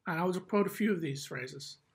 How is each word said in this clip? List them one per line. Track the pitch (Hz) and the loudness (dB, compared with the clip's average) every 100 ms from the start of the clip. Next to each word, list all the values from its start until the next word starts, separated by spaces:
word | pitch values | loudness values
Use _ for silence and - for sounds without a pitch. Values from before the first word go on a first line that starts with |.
| - | -4
and | 160 | 0
I | |
will | 180 180 | 2 0
quote | - 208 196 | 2 2 2
a | |
few | - 220 | 2 2
of | 180 | 2
these | 160 135 - | 0 -4 -6
phrases. | 131 131 143 - - _ | -8 -8 -10 -14 -16 _